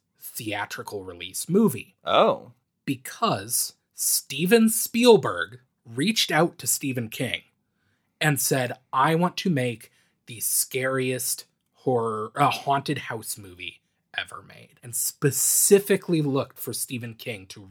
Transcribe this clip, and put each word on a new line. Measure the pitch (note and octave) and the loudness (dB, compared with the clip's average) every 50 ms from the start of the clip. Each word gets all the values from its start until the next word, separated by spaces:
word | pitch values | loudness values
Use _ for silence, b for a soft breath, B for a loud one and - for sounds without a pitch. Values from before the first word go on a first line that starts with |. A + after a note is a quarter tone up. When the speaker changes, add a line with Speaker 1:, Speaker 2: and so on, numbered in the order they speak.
| _ _ _ _ | _ _ _ _
Speaker 1:
theatrical | - - - - A2+ G#2+ G2+ G#2 G#2 - - - - - G#2 G2+ F#2 | -18 -14 -12 -10 -8 -6 -6 -6 -6 -8 -10 -12 -12 -10 -10 -12 -12
release | F#2 F2 F2 F#2 F#2 - - - - | -12 -14 -14 -14 -10 -10 -8 -4 2
movie. | E3+ G#3+ A3+ F3 A2+ G#2+ - _ _ _ - | 4 4 4 4 2 -2 -10 _ _ _ -2
Speaker 2:
Oh. | D2+ G2+ C3+ G3+ G#3+ - - - - - _ _ _ _ _ - | 2 4 4 4 4 2 -2 -6 -18 -20 _ _ _ _ _ -8
Speaker 1:
Because | D3 C3 - - - - - A#3 G#3 C3 G2+ F#2+ A#2 - - - - - _ _ _ _ | -6 -6 -6 -8 -12 -6 -2 0 0 0 -2 -4 -4 -2 -2 -2 -4 -8 _ _ _ _
Steven | - - - - - - - C#3+ C#3 F3 F3+ A#3 A3+ A3+ A3 | -4 -2 0 -2 -2 -2 -4 -4 -2 2 4 6 6 6 4
Spielberg | - - - - - A#3 B3 A#3+ A3 E3 - A2 F#2 F2 E2+ - A#2+ - _ _ _ _ _ | 2 0 -4 -2 0 6 8 8 8 8 6 2 -4 -4 -6 -8 -10 -20 _ _ _ _ _
reached | A#2+ A2+ B2+ D#3+ G#3+ A3 - - - | -10 -4 -2 -2 0 0 0 0 2
out | - D#3 F3 D3+ - - | 2 2 2 2 0 -4
to | - | -4
Stephen | A#2+ - - D3 C3+ B2 B2+ A2+ G#2+ | -4 -4 -2 -2 -4 -4 -4 -6 -6
King | - - C3 A2 F2 - - _ _ _ _ _ _ _ _ _ _ _ _ _ _ - | -6 -6 -6 -6 -6 -8 -10 _ _ _ _ _ _ _ _ _ _ _ _ _ _ -2
and | D#3+ D#3 C#3+ B2+ | 0 0 2 2
said, | - - D3+ C3+ B2 B2 - - _ - | 0 0 0 0 0 -2 -6 -10 _ -4
"I | - C3+ C#3 D#3 E3 | 0 2 2 4 4
want | E3 F3 F3 - - | 2 2 0 -2 -2
to | - F#3+ | -2 0
make | D#3 C3 B2 B2 A2+ A2 - - _ _ _ _ _ _ _ | 0 0 0 -2 -4 -8 -12 -20 _ _ _ _ _ _ _
the | - A#2 G2+ | -18 -10 -6
scariest | - - - - - - - B2+ C3 C3 C3 C3 B2+ B2+ B2+ B2 - - - - - _ _ _ _ _ _ _ | -4 -2 -2 -2 -2 -2 -2 -2 -2 0 0 0 0 -2 -2 -4 -4 -6 -6 -6 -10 _ _ _ _ _ _ _
horror, | - C3+ B2 A#2 A2+ A2+ G#2+ G#2+ A2 - - | -2 0 0 2 0 -2 -4 -4 -6 -4 0
uh, | C#3+ C#3+ C3 | 2 2 2
haunted | - - - C#3+ C#3 C#3 C3+ - C#3+ - | 2 0 0 0 0 0 0 -4 -6 -6
house | - - B2 G#2+ A2 - - A2 | -6 -10 -10 -10 -10 -10 -12 -12
movie | G2+ F#2 F2+ F2 F#2 E2+ - _ _ _ _ _ _ _ - | -14 -18 -16 -16 -16 -16 -16 _ _ _ _ _ _ _ -8
ever | G2 F2+ - F#2+ G2 | -8 -8 -10 -12 -18
made," | G2+ F#2 - - A#2 - _ _ | -18 -20 -20 -20 -20 -20 _ _
and | - A#2+ A#2 | -16 -10 -6
specifically | - - - - - - C#3 B2 - - - - - - - G3+ G3 G3+ - G3 F#3+ - - F3 D#3 | -6 -6 -6 -4 0 0 0 2 2 0 2 2 4 6 8 6 6 6 4 0 0 2 0 0 2
looked | D3+ C#3 C3 C3+ B2+ - - - | 2 2 0 -2 -2 -4 -8 -14
for | - C3 | -10 -8
Stephen | A#2+ - - - C3+ A#2 A#2+ A#2 A2+ | -8 -8 -8 -8 -8 -10 -10 -10 -14
King | - - B2+ A2 F#2+ F#2 | -12 -12 -12 -12 -12 -14
to | - - G#2+ F#2+ F#2+ | -16 -18 -20 -16 -12